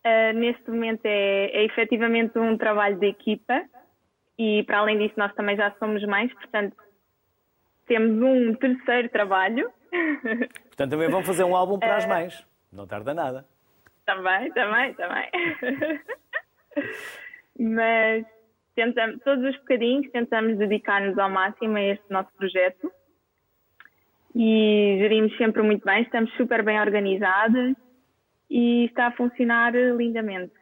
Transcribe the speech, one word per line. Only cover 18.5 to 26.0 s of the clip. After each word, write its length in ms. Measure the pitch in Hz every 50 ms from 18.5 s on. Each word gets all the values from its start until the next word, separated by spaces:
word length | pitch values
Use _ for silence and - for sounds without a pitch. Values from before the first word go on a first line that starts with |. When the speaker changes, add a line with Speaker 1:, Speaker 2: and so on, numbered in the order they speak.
| _ _ _ _ _
Speaker 1:
tentamos, 460 | - 233 240 240 240 226 220 - - _
todos 220 | 277 277 254 254
os 100 | 269 262 -
bocadinhos, 500 | _ - 262 233 233 240 254 285 277 -
tentamos 460 | - 240 233 233 226 220 220 226 226
dedicar-nos 600 | 196 214 202 214 208 - - 202 196 196 196 185
ao 120 | 190 196 190
máximo 480 | 190 190 185 196 208 _ 240 220 214
a 40 | 208
este 220 | 202 196 202 202 _ _
nosso 200 | 196 190 190 - _
projeto 540 | _ 196 185 190 185 180 185 185 _ - 359 - _ _ _ _ _ _ _ _ _ _ _ _ _ _ _ _ _ - - _ _ _ _ _ _ _ _ -
e 640 | 233 226 220 220 220 214 214 214 208 208 202 196 190
gerimos 360 | 202 208 220 220 214 214 214
sempre 240 | - 240 220 220 -
muito 240 | 214 214 214 202 -
bem, 160 | 202 196 214